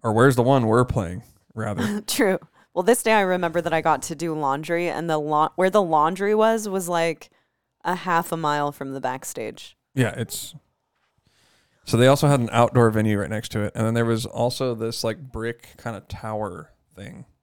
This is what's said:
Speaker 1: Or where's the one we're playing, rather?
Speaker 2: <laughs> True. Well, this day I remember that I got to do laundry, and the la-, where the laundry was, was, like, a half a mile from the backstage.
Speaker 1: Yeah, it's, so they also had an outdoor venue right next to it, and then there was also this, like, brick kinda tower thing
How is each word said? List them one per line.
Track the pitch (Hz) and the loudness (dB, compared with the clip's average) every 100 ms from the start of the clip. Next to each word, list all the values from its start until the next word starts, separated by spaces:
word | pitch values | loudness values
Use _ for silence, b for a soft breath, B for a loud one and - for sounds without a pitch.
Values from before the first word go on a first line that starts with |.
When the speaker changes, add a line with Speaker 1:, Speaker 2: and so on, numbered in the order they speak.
Speaker 1:
Or | 117 | 0
where's | 110 131 123 | 4 6 6
the | |
one | 123 135 113 | 4 4 4
we're | 113 | 4
playing, | 127 - 87 90 - _ _ | 2 0 -4 -8 -12 _ _
rather? | 110 110 101 220 208 | -8 -6 -4 -4 -4
Speaker 2:
<laughs> | - | -4
True. | - 214 190 - b b | 0 0 0 -6 b b
Well, | - | -2
this | 185 254 | 2 2
day | 226 | 4
I | 220 | 2
remember | 190 185 170 170 | 2 0 0 -2
that | 170 | 0
I | 160 | 0
got | 160 156 | 2 0
to | - | -2
do | 156 170 | -6 -6
laundry, | 156 143 139 156 170 175 | -2 -2 -2 -2 -2 -2
and | - 165 | -4 -2
the | 156 | -2
la-, | 147 151 156 - | 0 0 0 2
where | 185 | 2
the | 208 | 2
laundry | 180 156 156 185 202 | 2 2 2 0 0
was, | 214 220 226 214 | 2 2 2 -2
was, | 190 170 | -6 -2
like, | 170 165 151 - _ _ _ _ _ - | 0 0 -4 -12 _ _ _ _ _ -4
a | |
half | 180 185 170 165 | -4 0 0 0
a | 165 | -2
mile | 156 147 147 | 0 0 -2
from | 143 135 | -4 -10
the | 135 | -6
backstage. | 127 131 - - 107 - - _ _ | -6 -6 -10 -10 -10 -12 -20 _ _
Speaker 1:
Yeah, | 135 113 | -2 -2
it's, | - 117 - - - _ _ _ _ _ _ _ _ _ _ _ _ - | -2 -8 -10 -12 -18 _ _ _ _ _ _ _ _ _ _ _ _ -2
so | 113 | 4
they | 127 | 6
also | 139 151 | 6 4
had | 139 | 4
an | 117 | 2
outdoor | 117 120 127 117 | 2 4 6 4
venue | 107 107 104 | 4 0 0
right | 92 | -2
next | 107 - | -6 -6
to | 107 | -4
it, | 104 | -4
and | - 113 | -2 -2
then | |
there | 117 | 0
was | 117 113 120 | 0 0 -4
also | - 120 - 131 | -2 -2 -2 -4
this, | 113 113 113 | -4 -6 -4
like, | 117 110 131 | -6 -6 -12
brick | 110 113 117 - - | -10 -8 -10 -16 -14
kinda | 120 101 | -12 -12
tower | - - 110 107 104 90 - _ _ | -12 -12 -8 -6 -6 -8 -18 _ _
thing | - 101 - - _ | -20 -18 -18 -20 _